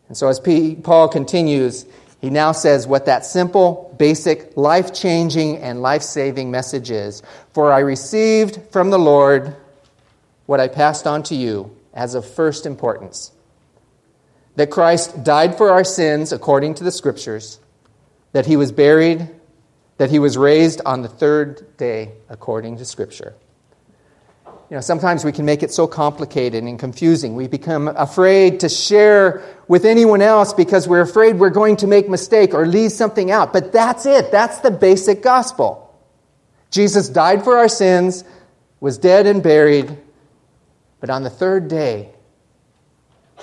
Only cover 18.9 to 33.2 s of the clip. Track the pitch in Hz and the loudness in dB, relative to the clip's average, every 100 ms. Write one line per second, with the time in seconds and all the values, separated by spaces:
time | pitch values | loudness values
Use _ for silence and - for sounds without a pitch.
18.9 | 156 165 165 165 - _ _ _ _ _ | 4 2 -2 -6 -16 _ _ _ _ _
19.9 | - 135 151 143 123 143 156 165 160 - | -4 0 2 0 2 2 4 2 -2 -6
20.9 | 131 117 - 147 151 143 139 - - 123 | -6 -8 -4 -2 0 -2 -10 -20 -10 -8
21.9 | 110 110 110 - 113 - 113 113 117 127 | -8 -10 -18 -20 -16 -10 -8 -10 -14 -16
22.9 | - - - - - _ _ _ _ _ | -12 -14 -14 -20 -20 _ _ _ _ _
23.9 | _ _ _ _ _ - - - 143 120 | _ _ _ _ _ -20 -20 -16 -10 -4
24.9 | 165 175 165 151 143 147 147 151 - 160 | -2 -2 -2 -4 -4 -2 -2 -4 -4 -4
25.9 | 165 151 147 147 147 123 113 120 120 131 | -2 -4 -4 -8 -6 -4 -6 -10 -10 -12
26.9 | - 165 156 127 117 131 139 165 156 151 | -2 0 0 -2 -8 -8 -8 -6 -4 -4
27.9 | - 143 - 185 190 185 185 165 - - | -4 -4 2 4 6 4 2 -4 -4 0
28.9 | 208 214 208 190 - - - - 175 214 | 4 6 6 4 0 -14 -10 0 2 4
29.9 | 226 226 202 208 214 202 - 170 196 170 | 4 4 4 4 4 2 0 2 2 2
30.9 | 175 175 214 220 185 190 180 214 208 196 | 2 2 4 4 4 2 2 2 2 2
31.9 | 202 196 180 - 220 185 160 160 190 220 | 2 2 -2 0 2 4 2 0 2 0
32.9 | 214 220 220 | -2 -4 -2